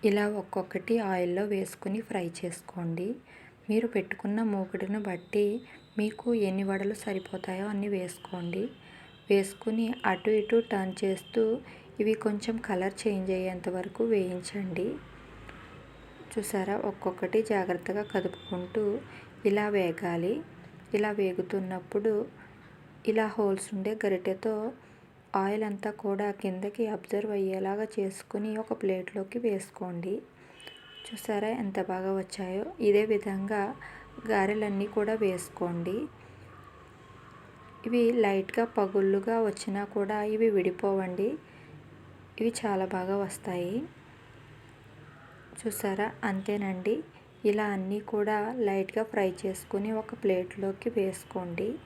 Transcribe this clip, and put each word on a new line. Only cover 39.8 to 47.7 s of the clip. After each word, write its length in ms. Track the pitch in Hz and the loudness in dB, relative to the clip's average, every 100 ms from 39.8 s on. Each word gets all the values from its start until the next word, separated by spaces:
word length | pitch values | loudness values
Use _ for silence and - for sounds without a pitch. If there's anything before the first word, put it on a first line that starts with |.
| 202 208 | -2 -2
కూడా 200 | 202 214 208 214 | 0 0 0 4
ఇవి 140 | 226 202 | 6 6
విడిపోవండి. 760 | 185 185 202 196 185 180 202 302 - - - - - - - - - - | 4 2 2 2 0 0 0 -2 -10 -20 -20 -18 -18 -20 -20 -20 -18 -2
ఇవి 120 | 220 226 | 0 0
చాలా 240 | 220 196 190 190 | 0 0 0 0
బాగా 220 | 185 196 196 | 0 0 0
వస్తాయి. 520 | - - 180 175 220 330 - - - - - - - - - - - - - - - - - | -4 -4 -2 0 -2 -4 -12 -20 -20 -20 -20 -20 -20 -20 -20 -20 -20 -20 -20 -20 -20 -18 -6
చూసారా, 480 | 226 202 202 190 214 - 226 | -6 -2 -2 0 0 0 -2
అంతేనండి. 640 | 190 196 208 202 185 185 247 - - - - 214 | -2 0 0 0 0 0 0 -2 -16 -20 0 2
ఇలా 160 | 208 214 | 4 2